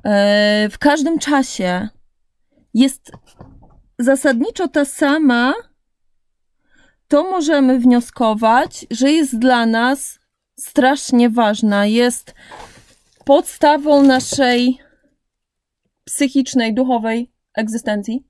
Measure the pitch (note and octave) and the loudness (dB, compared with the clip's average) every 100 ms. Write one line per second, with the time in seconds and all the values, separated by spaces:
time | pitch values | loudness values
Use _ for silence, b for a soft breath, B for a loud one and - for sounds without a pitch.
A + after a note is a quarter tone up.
0 | G#3 G3+ G3+ G#3 G#3 G#3 G#3+ - D4 D4+ | 0 2 2 2 2 0 -2 0 0 0
1 | D4 E4 - C#4+ C4 - F#3 F3+ G#3+ _ | -2 -4 -2 -2 -2 -4 -4 -4 -6 _
2 | _ _ _ _ _ _ _ A3 C4+ - | _ _ _ _ _ _ _ 0 0 0
3 | - - _ _ - - - _ _ - | -20 -20 _ _ -20 -20 -20 _ _ -4
4 | A#3+ C4+ C#4+ A#3 F#4 A4+ F4 D4+ C#4 - | 0 0 0 -2 -4 -4 -4 -2 -4 -2
5 | D4 D#4 D4 A#3+ B3 G4+ - _ _ _ | 0 2 2 0 -2 -4 -10 _ _ _
6 | _ _ _ _ _ _ _ _ _ _ | _ _ _ _ _ _ _ _ _ _
7 | _ D4 F#4 F#4 D4 D4 C4 C4 B3 A#3+ | _ 0 0 -4 0 2 2 2 4 2
8 | A#3+ - A3+ G#3+ A3+ A#3+ E4 - - A3+ | 0 -4 -2 0 2 2 0 -10 -14 -2
9 | C4+ D#4+ C#4+ A3 B3+ A#3+ A3+ A3+ A#3+ C#4 | 0 2 0 0 2 2 0 0 -2 -4
10 | - - _ _ _ - - - B3+ C#4 | -8 -16 _ _ _ -18 -4 0 2 0
11 | - A#3+ A#3+ A3+ A3 G#3 G#3+ G3+ G#3 A3+ | 0 2 2 2 0 0 0 0 0 0
12 | B3 A#3+ - B B B B B B B | 0 -4 -14 B B B B B B B
13 | _ _ - C#4+ - - D4+ D4+ D4 C#4+ | _ _ 0 2 0 0 2 2 2 4
14 | C#4 B3+ - - B3+ A#3+ B3 B3+ b b | 4 2 -2 -2 0 2 0 -4 b b
15 | b _ _ _ _ _ _ _ _ _ | b _ _ _ _ _ _ _ _ _
16 | - - C#4 C4+ B3+ C4 A3+ A3 B3+ A#3 | -14 -4 -2 0 0 -2 -2 -2 -2 -2
17 | A3+ A3+ B3 _ _ - A3 A3+ A3+ G#3 | -2 -6 -8 _ _ -8 -6 -6 -6 -6
18 | G3+ A#3+ | -6 -10